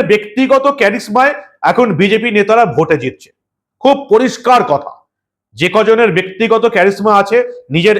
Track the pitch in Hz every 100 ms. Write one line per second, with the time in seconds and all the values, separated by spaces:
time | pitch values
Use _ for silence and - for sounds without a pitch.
0 | 190 208 - 254 269 269 285 277 208 214
1 | - 233 277 285 - _ - - 233 151
2 | 196 214 233 208 202 226 214 131 160 151
3 | 131 - - _ _ _ _ _ 269 277
4 | 277 220 254 - 254 247 185 143 - -
5 | _ _ _ _ _ 110 175 202 208 226
6 | 226 170 185 - 226 226 226 214 190 196
7 | 214 202 196 233 247 - _ 156 202 208